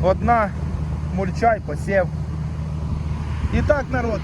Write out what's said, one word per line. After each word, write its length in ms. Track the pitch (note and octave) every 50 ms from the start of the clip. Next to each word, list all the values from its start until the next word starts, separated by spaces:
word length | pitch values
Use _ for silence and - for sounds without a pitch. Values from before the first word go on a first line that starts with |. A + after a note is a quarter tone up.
| D#3+
Одна, 460 | F#3 F#3+ - - A3+ A#3+ A3+ G#3 F#3+ - - - - - - - - - - - D3+ F3+
мульчай, 460 | F#3+ G3 F#3+ D#3 D3 A3+ A#3 A3 F#3+ -
посів. 400 | D#3+ D3 D3+ - - G3 F#3+ F3 D#3 D#3 - - - - - - - - - - - - - - - - - - - - - - - - - - - -
І 80 | B3+
так, 240 | - G3+ G3 F#3+ - -
народ, 300 | B3+ B3 - A3 - -